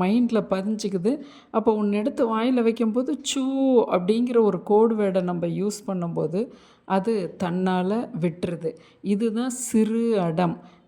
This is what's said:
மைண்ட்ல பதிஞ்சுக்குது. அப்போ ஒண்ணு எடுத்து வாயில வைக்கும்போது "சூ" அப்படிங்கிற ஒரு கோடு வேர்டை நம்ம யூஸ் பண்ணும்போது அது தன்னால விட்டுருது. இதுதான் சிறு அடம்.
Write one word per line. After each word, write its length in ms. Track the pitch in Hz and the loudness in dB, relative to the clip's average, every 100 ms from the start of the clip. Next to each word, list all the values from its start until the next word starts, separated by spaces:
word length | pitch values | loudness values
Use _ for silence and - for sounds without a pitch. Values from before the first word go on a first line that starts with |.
மைண்ட்ல 440 | 180 226 233 220 - | 2 2 2 0 0
பதிஞ்சுக்குது. 720 | 190 196 214 208 190 185 294 - - - | -2 -2 -4 -2 -2 0 -2 -6 -20 -6
அப்போ 320 | 220 214 214 | -2 2 2
ஒண்ணு 100 | 208 | 2
எடுத்து 460 | 208 220 - 233 220 | 0 -2 0 0 0
வாயில 240 | 240 247 | 2 2
வைக்கும்போது 560 | 226 233 226 220 262 294 | 2 2 0 0 -2 -4
"சூ" 200 | - 277 262 269 269 247 - | -4 -4 -2 2 4 4 4
அப்படிங்கிற 500 | 185 180 226 247 233 | 2 0 0 2 2
ஒரு 220 | 214 175 | 2 2
கோடு 340 | - 208 226 220 | 2 4 4 2
வேர்டை 260 | 202 185 | 0 0
நம்ம 240 | 180 175 170 | -2 -2 -2
யூஸ் 400 | 165 202 202 - | -2 -4 -4 -6
பண்ணும்போது 640 | 185 170 165 160 175 254 - - _ | -4 -4 -2 -2 -2 -6 -10 -20 _
அது 520 | - 190 190 220 170 - | -2 -2 0 -2 -4 -4
தன்னால 680 | 180 180 185 185 185 220 254 190 | -4 -2 0 0 0 -2 -4 -4
விட்டுருது. 560 | 175 160 180 165 160 - - _ | -4 -2 -6 -6 -8 -10 -16 _
இதுதான் 500 | 190 202 226 214 254 | -2 0 0 -2 -4
சிறு 720 | 247 - 220 220 226 233 214 | -6 -2 2 2 2 0 2
அடம். 400 | 170 165 175 160 - - | 0 0 0 -2 -10 -20